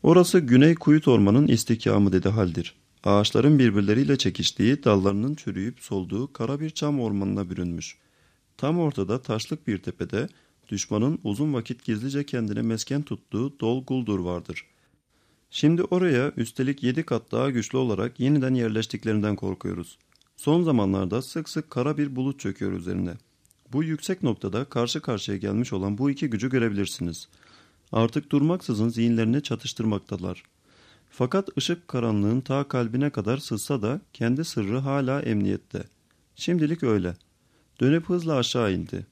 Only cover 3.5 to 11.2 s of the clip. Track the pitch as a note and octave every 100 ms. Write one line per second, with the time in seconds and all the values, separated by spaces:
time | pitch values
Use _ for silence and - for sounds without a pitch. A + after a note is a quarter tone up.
3.5 | D3+ A#2+ G2+ G2+ A2 C#3 C#3 - - F2
4.5 | - G#2 C#3+ B2 G2+ G2 G2+ B2+ D3+ -
5.5 | F#2 G#2 A#2+ - G2 F2+ G2 C#3 - A2+
6.5 | C#3+ D#3 - D3 C#3+ A2+ G2+ G2 G2+ F2+
7.5 | F#2 F2 E2+ - - _ _ _ _ _
8.5 | - C3+ F3 D#3 C3 F#2+ B2 - G#2+ -
9.5 | D3+ - G2 - - F2 G2+ C3 _ _
10.5 | _ _ G2+ - G#2+ B2 D#3+